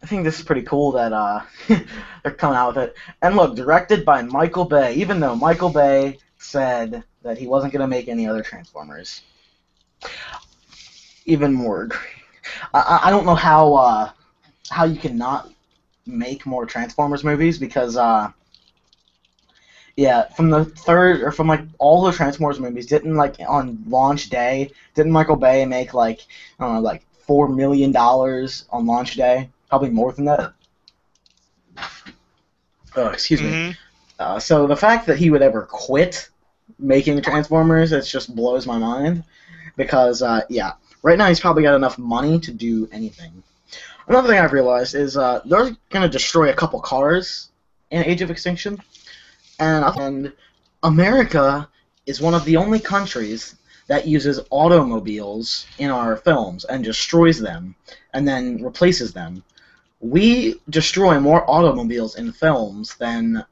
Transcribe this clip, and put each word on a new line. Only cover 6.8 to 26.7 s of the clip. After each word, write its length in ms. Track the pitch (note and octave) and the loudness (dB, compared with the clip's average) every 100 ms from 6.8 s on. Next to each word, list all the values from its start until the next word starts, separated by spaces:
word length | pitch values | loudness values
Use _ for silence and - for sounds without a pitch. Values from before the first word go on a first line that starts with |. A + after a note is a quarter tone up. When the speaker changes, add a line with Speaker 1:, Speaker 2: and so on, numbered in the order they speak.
| A2+ A#2 A2 _ | -6 -10 -16 _
Speaker 1:
that 140 | A#2 A#2 | -12 -10
he 100 | B2+ | -2
wasn't 260 | C3+ C#3 | -2 -2
gonna 140 | C#3 C3+ | -4 -4
make 200 | B2+ B2 | -4 -6
any 180 | A#2 A2+ | -6 -4
other 160 | A2 | -6
Transformers. 840 | G#2+ G2 E2+ D2+ D2+ D2 - - _ _ _ _ _ _ _ _ - - - - _ _ _ - - - _ _ - | -8 -14 -20 -20 -18 -18 -18 -20 _ _ _ _ _ _ _ _ -20 -18 -18 -18 _ _ _ -20 -20 -20 _ _ -2
Even 280 | D#3 C#3+ | 0 2
more 300 | C3 A#2+ F#2+ | 0 -2 -4
agree. 160 | A2+ - - - _ _ - - - | -6 -10 -12 -20 _ _ -18 -16 -2
I, 60 | C3+ | 0
I, 280 | - E3 F#3 | 2 2 4
I 40 | |
don't 140 | G3+ F3+ | 2 2
know 100 | E3 | 2
how, 380 | E3+ D#3 D#3 | 4 6 6
uh, 380 | C#3 B2+ A2 G#2+ - _ _ _ _ - | 6 4 2 -2 -8 _ _ _ _ -10
how 160 | E3+ E3 | -2 -2
you 120 | D#3+ | -2
can 200 | D#3 A#2+ | -6 -6
not 320 | A#2+ C#3 - _ _ _ _ _ - | -4 -6 -8 _ _ _ _ _ -12
make 400 | A#2+ A#2+ C#3 - | -8 -8 -8 -8
more 200 | B2+ A#2 | -8 -8
Transformers 600 | A#2+ A#2 - D3 C#3+ D3 | -8 -8 -4 -2 -2 -2
movies 340 | D3 D#3+ E3 | 0 0 0
because, 380 | C3 - B2 A#2 | -4 -2 -2 0
uh, 340 | A#2 A2 G#2 - _ _ _ _ _ _ _ _ _ _ _ _ _ _ _ - | 2 2 0 -10 _ _ _ _ _ _ _ _ _ _ _ _ _ _ _ 0
yeah, 320 | C#3 A#2+ A2 | 2 2 0
from 200 | - D#3+ | 0 2
the 140 | D#3 | 2
third, 600 | D#3 - - E3+ F3+ E3 | 0 -6 2 4 6 4
or 80 | B2+ | -2
from, 160 | D3 D#3+ | -2 0
like, 120 | D3+ - - | 0 -2 0
all 260 | C#3+ E3+ | 4 4
the 100 | F#3 | 4
Transformers 440 | E3+ C#3+ C#3+ D3+ C#3 | 0 -2 -2 -4 -4
movies, 300 | B2+ A#2+ A#2+ | -8 -10 -2
didn't, 280 | D3+ D3+ D#3 | -2 0 0
like, 200 | C#3+ C#3 - | 0 -2 -4
on 380 | C#3+ B2+ A2+ A2 | -4 -4 -10 -4
launch 440 | C3 C3+ C#3+ - | 0 2 0 -4
day, 420 | B2 A#2+ C3+ C3+ - _ - | -4 -2 -2 -6 -10 _ -2
didn't 160 | D#3 | 2
Michael 240 | D#3+ D#3 D3 | 2 2 2
Bay 300 | C3 C3 C3 | 4 4 2
make, 280 | B2+ B2+ | -2 -4
like, 280 | B2+ A2+ A2+ - - - _ | 0 0 -2 -14 -20 -20 _
I 60 | |
don't 120 | B2 | -4